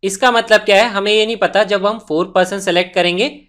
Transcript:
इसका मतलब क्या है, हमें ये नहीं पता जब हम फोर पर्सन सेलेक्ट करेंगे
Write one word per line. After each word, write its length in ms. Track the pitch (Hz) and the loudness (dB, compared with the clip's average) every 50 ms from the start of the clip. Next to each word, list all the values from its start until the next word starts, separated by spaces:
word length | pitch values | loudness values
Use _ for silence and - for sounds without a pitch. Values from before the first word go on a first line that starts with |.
| - | -6
इसका 280 | 196 190 - - 254 | -6 -6 0 0 2
मतलब 300 | 240 226 226 233 214 208 | 2 2 2 2 2 2
क्या 220 | 214 - 202 196 220 | 4 4 4 4 4
है, 60 | 240 | 2
हमें 220 | 208 196 196 208 214 | 0 -4 -2 0 2
ये 120 | 214 214 | 2 0
नहीं 120 | 220 233 202 | 0 0 -2
पता 260 | 190 175 - 196 214 | -2 0 2 0 0
जब 220 | 190 208 202 185 | 0 0 -2 -2
हम 140 | 202 214 226 - - | -2 -4 -4 -8 -4
फोर 220 | 156 160 180 190 - | -4 -2 -2 0 0
पर्सन 240 | 190 185 185 196 196 | 0 0 0 -2 -6
सेलेक्ट 340 | 190 196 170 175 180 180 - | -4 -2 0 0 -2 -2 -2
करेंगे 340 | 190 175 175 175 180 226 294 294 - _ | -2 0 0 0 -2 -4 -4 -6 -12 _